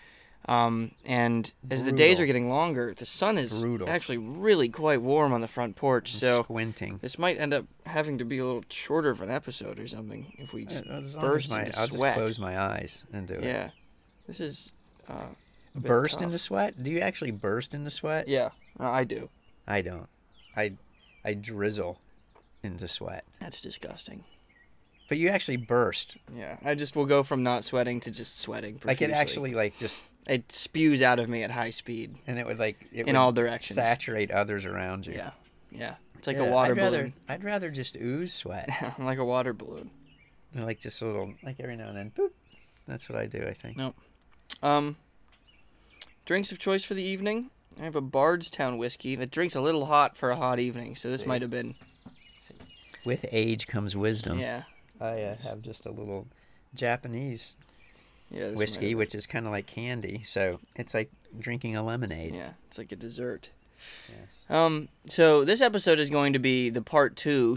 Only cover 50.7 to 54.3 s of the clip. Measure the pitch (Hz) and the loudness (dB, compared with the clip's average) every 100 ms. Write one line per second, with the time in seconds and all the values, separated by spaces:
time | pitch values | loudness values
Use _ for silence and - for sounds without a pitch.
50.7 | 117 117 113 117 131 131 127 123 123 120 | -2 -10 -8 -4 -4 -2 -2 -2 -6 -6
51.7 | 123 - - - - - - - - - | -10 -20 -20 -20 -20 -20 -20 -20 -20 -20
52.7 | - - - 120 123 - 110 110 110 - | -20 -20 -10 -4 -4 0 0 2 0 -2
53.7 | 113 101 98 107 110 113 | -4 -2 0 0 0 -2